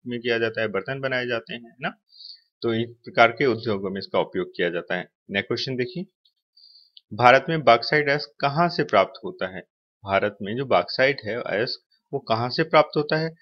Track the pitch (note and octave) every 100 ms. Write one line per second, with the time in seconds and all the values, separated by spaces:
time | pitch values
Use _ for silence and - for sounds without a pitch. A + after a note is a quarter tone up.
0 | B2 A#2+ A#2+ A#2 A2+ A2+ A2 G2 C3 C3+
1 | C3+ B2+ B2 A#2 - A#2+ A#2 A#2+ E3 -
2 | _ - - - _ _ A#2 A2+ A#2 -
3 | - B2 A#2 A2+ C#3 A2 A#2 G2 G2 G2
4 | - F#2+ F2 F#2+ F2+ - F2 E2+ - F2+
5 | D#2+ _ - G2 - A#2+ C3+ B2+ B2 E3+
6 | G3 _ _ _ _ _ - _ _ -
7 | _ G#2+ B2 C3 D#3+ E3 A#2+ A#2 - D3+
8 | C#3+ D3 - - C#3+ D3 E3+ E3 C#3+ G#2
9 | F#2+ - F#2 - F#2 F#2 - _ _ _
10 | G2+ G2 G#2 G2+ G2 A#2 C3 A2 - -
11 | C3+ C#3 G#2 A#2 - G2 B2 - _ _
12 | _ C#3 - A2+ B2 C#3+ D#3+ D#3+ D3 D3
13 | D3 D#3 D#3+ E3